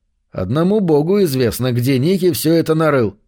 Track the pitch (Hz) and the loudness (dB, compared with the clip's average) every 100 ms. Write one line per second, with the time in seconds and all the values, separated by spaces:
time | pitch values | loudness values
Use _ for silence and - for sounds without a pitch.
0 | _ _ _ - 92 139 175 214 180 147 | _ _ _ -8 -4 -2 0 0 2 0
1 | 156 208 180 131 117 - 127 120 120 135 | 2 0 0 0 -2 -2 -2 -2 0 0
2 | 151 190 180 135 156 165 160 156 160 139 | 0 0 0 0 0 0 2 0 2 2
3 | 107 - | 0 -4